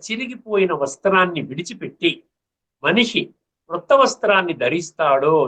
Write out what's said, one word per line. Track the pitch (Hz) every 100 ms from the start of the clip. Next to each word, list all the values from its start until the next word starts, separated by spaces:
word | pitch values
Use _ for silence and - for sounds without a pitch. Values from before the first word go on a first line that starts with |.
| -
చిరిగిపోయిన | 226 254 247 - 208 190 156
వస్త్రాన్ని | 139 - 196 190 180 165 -
విడిచిపెట్టి | 139 170 208 151 - 175 143 _ _ _ _ _ _
మనిషి | 143 208 233 - 123 _ _ _ _
కొత్త | 175 -
వస్త్రాన్ని | 277 262 - 214 196 175
ధరిస్తాడో, | 160 156 160 165 - 151 135 143 160